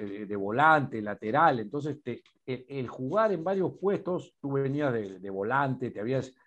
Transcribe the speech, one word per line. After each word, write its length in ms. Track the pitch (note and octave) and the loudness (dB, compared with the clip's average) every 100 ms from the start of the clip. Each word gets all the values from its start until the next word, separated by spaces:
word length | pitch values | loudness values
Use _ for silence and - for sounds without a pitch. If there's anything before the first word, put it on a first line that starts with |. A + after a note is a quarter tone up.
| G2+ | -8
de, 200 | G2+ G2 | -8 -6
de 100 | G2+ | -4
volante, 680 | G2 A#2 D#3 D#3 B2+ A2+ | 0 4 6 6 4 -4
lateral. 580 | G#2 G2+ G#2+ C3+ E3 B2 | -6 -4 -2 4 4 4
Entonces, 420 | G#2+ C#3+ D3 - | -2 -6 -6 -6
te, 180 | - A2+ _ _ - | -8 -10 _ _ -8
el, 200 | B2+ B2+ | -8 -8
el 200 | C#3 A#2+ | -8 -8
jugar 420 | - C3 D#3+ G#3+ | -6 -2 2 2
en 140 | F3 E3 | 2 0
varios 260 | G3 E3 - | 0 0 0
puestos, 540 | F#3+ F#3+ - F3+ C3+ _ | 0 0 -2 -4 -6 _
tú 100 | C#3+ | -2
venías 380 | C#3 C3+ C#3+ D3 | 0 0 0 0
de, 280 | A#2 G2+ F#2+ | 0 -2 -8
de 100 | G2 | -8
volante, 600 | F#2+ G#2 C3+ C#3 B2+ A#2+ | -4 0 2 2 0 -4
te 100 | G#2 | -4
habías 320 | A2 C3 A#2+ - | -2 -2 -4 -12